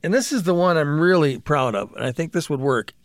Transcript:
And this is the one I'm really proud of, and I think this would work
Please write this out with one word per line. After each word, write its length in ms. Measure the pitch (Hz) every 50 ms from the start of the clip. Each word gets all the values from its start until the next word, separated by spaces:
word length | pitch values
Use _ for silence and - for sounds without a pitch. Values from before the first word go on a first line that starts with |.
And 120 | - 160 196
this 180 | 269 247 -
is 120 | 294 247 170
the 100 | 180 180
one 240 | 170 180 185 175
I'm 200 | 160 151 147 147
really 400 | 156 165 180 185 175 156 143 131
proud 380 | 117 - - 151 143 131 123 107
of, 180 | 98 101 - -
and 120 | 104 117
I 80 | 131 117
think 180 | - 165 165
this 180 | - 175 160 -
would 120 | 151 131
work 320 | 131 143 131 117 104 - _ _